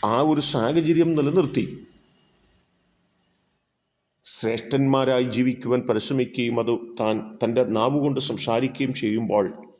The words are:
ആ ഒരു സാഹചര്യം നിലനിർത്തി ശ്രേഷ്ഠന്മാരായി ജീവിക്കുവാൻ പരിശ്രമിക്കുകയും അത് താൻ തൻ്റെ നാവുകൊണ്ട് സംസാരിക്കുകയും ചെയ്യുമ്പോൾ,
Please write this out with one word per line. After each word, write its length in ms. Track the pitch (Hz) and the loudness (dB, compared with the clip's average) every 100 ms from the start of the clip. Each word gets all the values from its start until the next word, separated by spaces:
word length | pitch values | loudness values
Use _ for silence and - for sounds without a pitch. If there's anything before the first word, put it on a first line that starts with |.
ആ 180 | 104 117 | 0 2
ഒരു 220 | 151 151 | 2 2
സാഹചര്യം 680 | 143 131 113 160 160 165 165 | 0 0 0 2 2 4 2
നിലനിർത്തി 720 | 160 139 175 151 - 98 - - _ _ _ _ _ _ _ _ _ _ _ _ _ _ _ _ _ _ _ _ _ _ _ - | 2 0 0 0 -2 -4 -6 -20 _ _ _ _ _ _ _ _ _ _ _ _ _ _ _ _ _ _ _ _ _ _ _ -4
ശ്രേഷ്ഠന്മാരായി 1040 | - 113 113 - 135 135 135 131 127 127 | 0 0 -2 -2 0 2 2 4 2 0
ജീവിക്കുവാൻ 540 | 110 127 120 120 123 | 0 0 0 0 -2
പരിശ്രമിക്കുകയും 800 | 117 113 - 135 123 - 120 117 | 0 -2 0 0 -2 -2 -2 0
അത് 340 | 113 113 - | 0 -2 -4
താൻ 420 | - 110 110 - - | -4 -2 -2 -4 -4
തൻ്റെ 340 | 113 117 123 | 0 2 2
നാവുകൊണ്ട് 520 | 110 117 147 143 131 | 2 2 2 0 -2
സംസാരിക്കുകയും 720 | 131 107 - 117 131 135 135 | -4 -4 -2 0 0 -2 -4
ചെയ്യുമ്പോൾ, 600 | 135 110 110 110 104 95 - - - | -2 -2 -2 0 0 0 -4 -18 -20